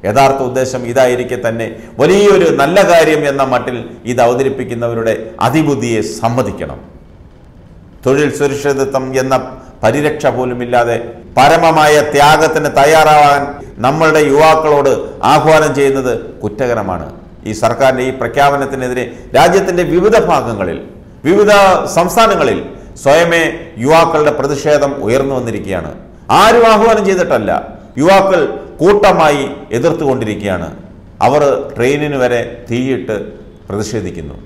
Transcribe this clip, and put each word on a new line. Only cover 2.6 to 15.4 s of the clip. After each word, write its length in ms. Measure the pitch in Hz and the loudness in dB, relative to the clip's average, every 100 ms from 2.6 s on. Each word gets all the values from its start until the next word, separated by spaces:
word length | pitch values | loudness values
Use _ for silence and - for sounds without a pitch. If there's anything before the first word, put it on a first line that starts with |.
നല്ല 180 | 143 190 190 | 2 2 4
കാര്യം 320 | 170 156 151 143 | 4 4 0 -2
എന്ന 120 | 139 131 | -2 -2
മട്ടിൽ 240 | 123 113 120 113 - 113 | -2 -4 -10 -12 -12 -2
ഇത് 80 | 123 120 | 2 2
അവതരിപ്പിക്കുന്നവരുടെ 880 | 123 135 131 127 117 117 113 113 107 - - 117 | 2 -2 -4 -8 -6 -4 -2 -2 -4 -8 -4 -2
അതിബുദ്ധിയെ 540 | 156 147 135 117 110 101 - | 0 0 -2 -2 -2 -4 -4
സമ്മതിക്കണം. 600 | 113 123 101 - 76 65 - - - - - - - - - - - - 131 | -4 -2 -4 -6 -12 -12 -18 -20 -20 -20 -20 -20 -20 -20 -20 -20 -20 -6 -2
തൊഴിൽ 240 | 139 147 143 | 0 0 0
സുരക്ഷിതത്വം 680 | 143 135 143 135 135 135 131 131 | -2 -2 -2 -2 -2 -4 -4 -4
എന്ന 140 | 131 127 - - - - | 0 -2 -2 -16 -20 -2
പരിരക്ഷ 420 | 110 139 147 151 139 120 | -2 0 -2 -2 -4 -2
പോലുമില്ലാതെ 600 | 127 120 120 120 120 110 - - - - | -4 -6 -2 0 0 -4 -8 -16 -6 2
പരമമായ 560 | 139 165 165 160 151 151 147 | 4 4 2 4 4 4 2
ത്യാഗത്തിന് 580 | 143 143 156 160 156 143 147 | 4 4 4 2 0 0 2
തയ്യാറാവാൻ 600 | 143 160 151 151 143 143 135 - - - 120 | 4 4 6 6 4 2 -2 -10 -18 -4 -2
നമ്മളുടെ 360 | 156 160 151 147 | 0 2 2 2
യുവാക്കളോട് 600 | 139 160 160 156 143 135 117 - - 117 | 4 4 4 2 2 2 -2 -6 -4 0
ആഹ്വാനം 400 | 151 | 2